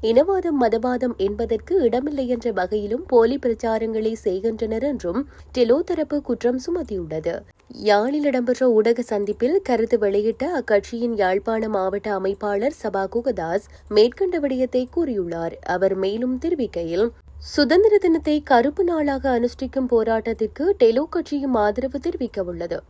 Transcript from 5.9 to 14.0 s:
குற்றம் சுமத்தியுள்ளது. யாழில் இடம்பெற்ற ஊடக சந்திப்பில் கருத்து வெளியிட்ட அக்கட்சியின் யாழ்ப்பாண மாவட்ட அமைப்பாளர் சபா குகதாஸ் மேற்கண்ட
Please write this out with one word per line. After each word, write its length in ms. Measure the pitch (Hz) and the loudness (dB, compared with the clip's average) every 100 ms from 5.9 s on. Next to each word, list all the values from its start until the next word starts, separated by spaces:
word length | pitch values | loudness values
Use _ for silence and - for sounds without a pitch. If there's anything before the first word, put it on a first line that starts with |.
| 339 302 294 | -2 -2 -4
குற்றம் 380 | 285 240 240 254 | -2 -2 0 -2
சுமத்தியுள்ளது. 760 | 254 349 294 196 165 156 165 170 - _ _ - | -4 -4 -4 -6 -6 -6 -4 -6 -10 _ _ -6
யாழில் 460 | 208 202 226 294 285 | 2 4 4 0 0
இடம்பெற்ற 400 | 254 240 247 254 | 0 0 2 4
ஊடக 300 | 220 220 233 | 4 4 2
சந்திப்பில் 560 | 240 208 202 208 240 370 | 0 -4 -2 -2 0 0
கருத்து 380 | 392 240 226 233 | 0 0 2 2
வெளியிட்ட 460 | 208 202 214 226 285 | 2 0 0 -2 -2
அக்கட்சியின் 640 | 339 247 208 196 240 240 220 | -4 2 0 0 -6 -4 0
யாழ்ப்பாண 520 | 185 190 202 220 220 | 0 0 0 -2 -2
மாவட்ட 500 | 202 190 202 214 196 | -2 -2 -4 -4 -2
அமைப்பாளர் 600 | 190 202 208 202 240 320 | -2 -4 -2 -2 -2 -4
சபா 220 | 220 196 190 | -6 -4 -2
குகதாஸ் 600 | 233 247 190 165 180 - - - | -2 -4 -4 -2 -4 -4 -20 -2
மேற்கண்ட 500 | 208 | 4